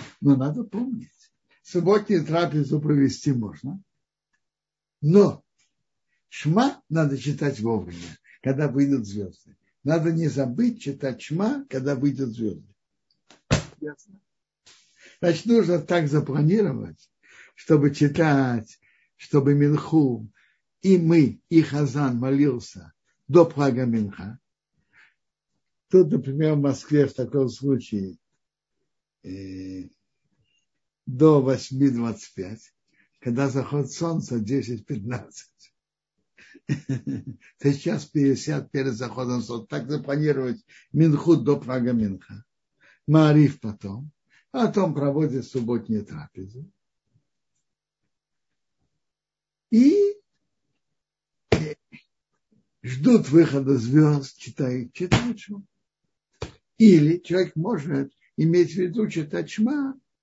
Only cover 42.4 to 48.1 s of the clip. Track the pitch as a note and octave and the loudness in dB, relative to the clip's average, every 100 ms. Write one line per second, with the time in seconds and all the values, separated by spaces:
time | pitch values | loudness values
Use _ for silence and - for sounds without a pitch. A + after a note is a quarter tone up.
42.4 | - _ _ _ _ _ - D#3 D3+ D3+ | -20 _ _ _ _ _ 2 4 6 6
43.4 | C#3 - A2 G#2 G2 G#2 D3+ _ _ _ | 4 2 -10 -10 -12 -12 -16 _ _ _
44.4 | _ C4 G#3+ G3+ F#3 C#3 C#3+ C#3+ D3+ B2+ | _ -2 -2 0 -2 0 -2 0 -2 -4
45.4 | G#2+ B2+ A2+ A#2 A2+ G#2+ G#2 D#2 D2+ F2+ | -6 -6 -4 -4 -4 -6 -6 -14 -16 -18
46.4 | F#2+ B2 F#3 _ _ _ _ _ _ _ | -18 -18 -20 _ _ _ _ _ _ _
47.4 | _ _ _ _ _ _ _ | _ _ _ _ _ _ _